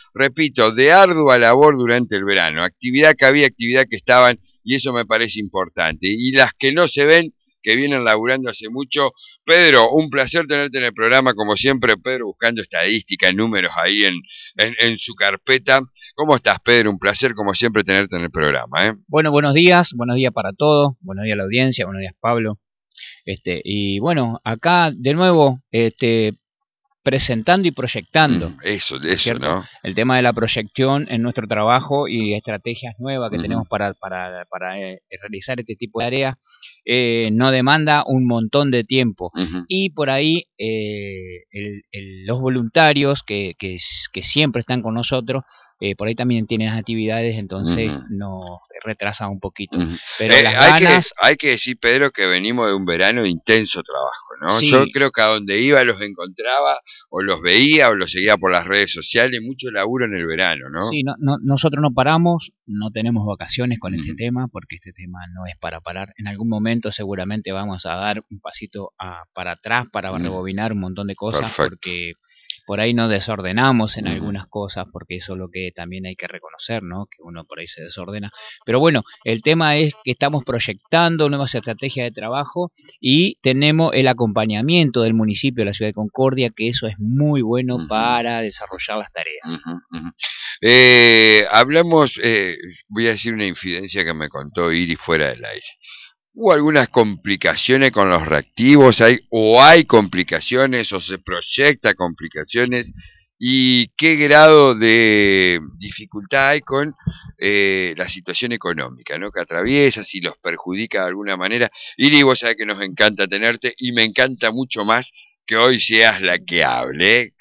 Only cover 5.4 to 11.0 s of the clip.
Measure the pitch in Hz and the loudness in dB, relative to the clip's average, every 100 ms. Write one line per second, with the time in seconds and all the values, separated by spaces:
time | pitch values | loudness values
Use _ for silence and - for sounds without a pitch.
5.4 | 101 95 90 - 80 78 90 110 127 135 | -6 -6 -6 -4 -4 -2 -4 -2 0 4
6.4 | 123 - 139 151 170 - 143 165 165 - | 4 2 0 2 0 2 4 4 2 -6
7.4 | _ _ 107 113 143 139 117 107 113 135 | _ _ -2 0 0 0 2 2 2 -2
8.4 | 127 107 110 123 139 147 135 - - _ | -4 -10 -10 -12 -6 -2 -4 -4 -18 _
9.4 | - 170 170 135 113 143 156 139 127 170 | 2 6 8 8 6 4 0 -2 -2 -2
10.4 | 151 143 143 131 123 104 | -2 -2 -2 -4 -4 0